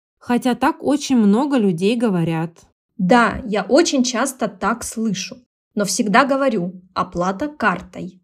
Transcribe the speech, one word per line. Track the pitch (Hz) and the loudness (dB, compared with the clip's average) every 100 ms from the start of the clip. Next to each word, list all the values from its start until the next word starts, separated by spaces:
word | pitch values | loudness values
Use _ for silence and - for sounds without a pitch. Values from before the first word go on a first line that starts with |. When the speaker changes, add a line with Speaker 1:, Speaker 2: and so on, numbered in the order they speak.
| _ _ | _ _
Speaker 1:
хотя | - 240 254 240 | -2 0 0 0
так | 269 320 | 0 0
очень | 262 285 - 247 | -2 -2 2 4
много | 208 214 285 269 | 4 4 2 2
людей | 196 165 196 240 | 2 2 0 0
говорят. | 233 180 165 160 165 - _ _ _ - | 0 0 0 -2 -6 -10 _ _ _ -4
Speaker 2:
Да, | 180 240 226 - 240 | 2 4 2 -2 -4
я | 202 190 | -4 2
очень | 285 349 277 | 2 4 2
часто | 240 226 277 - 226 | 0 -2 -4 -4 -6
так | - 202 233 | -2 -4 -4
слышу, | - 220 226 180 - - _ _ _ 208 | -6 -4 -4 -4 -8 -14 _ _ _ -4
но | 190 | -2
всегда | - 208 226 269 | -2 2 2 4
говорю | 269 277 214 180 - - - | 2 0 0 -4 -8 -10 -8
«оплата | 180 170 180 190 294 | -6 -4 -4 -4 -8
картой». | - 214 170 - 170 175 - | -2 -2 -2 -8 -14 -14 -16